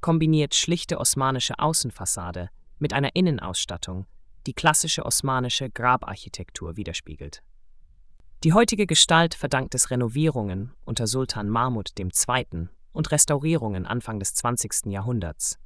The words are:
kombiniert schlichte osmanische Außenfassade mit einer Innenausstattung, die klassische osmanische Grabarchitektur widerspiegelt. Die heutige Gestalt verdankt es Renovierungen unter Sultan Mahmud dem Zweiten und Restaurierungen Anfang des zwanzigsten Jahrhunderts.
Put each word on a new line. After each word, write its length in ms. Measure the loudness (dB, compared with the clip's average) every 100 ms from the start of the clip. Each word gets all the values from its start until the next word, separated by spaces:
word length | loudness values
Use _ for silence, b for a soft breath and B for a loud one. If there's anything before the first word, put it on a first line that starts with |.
kombiniert 540 | 4 4 6 4 4
schlichte 440 | 0 2 0 0 -2
osmanische 600 | 0 2 2 0 -2 0
Außenfassade 920 | 2 2 -2 -6 -6 -4 -6 -8 -10 -12 -20 -6
mit 140 | -2
einer 240 | 0 0 2
Innenausstattung, 880 | 2 2 -2 -4 -4 -6 -6 -8 -8 -14 -20 -10 -8
die 60 |
klassische 520 | 2 4 4 0 -2
osmanische 680 | 0 0 0 0 0 -2 -4
Grabarchitektur 1040 | -2 2 2 0 -12 -12 -12 -12 -10 -10 -8
widerspiegelt. 680 | -6 -8 -10 -14 -14 -14 -20 -20 -20 -20 -20 -20 -20 -20 -20 -2
Die 80 | 4
heutige 340 | 6 6 2 2
Gestalt 480 | 4 6 6 4
verdankt 400 | 0 0 0 0
es 160 | -2 0
Renovierungen 840 | 2 0 2 2 2 -4 -4 -6 -10
unter 220 | -6 -4 0
Sultan 420 | 0 -2 -4 0
Mahmud 500 | 0 0 -2 -6 -6
dem 140 | -2
Zweiten 580 | 0 0 0 -2 -8 -8 -12 -12
und 180 | -6 0
Restaurierungen 760 | 2 4 2 2 0 0 -4 -2
Anfang 340 | -4 -4 -6
des 140 | -4
zwanzigsten 580 | -2 -2 -2 -2 -4 -4
Jahrhunderts. 680 | -4 -2 -2 -4 -4 -6 -6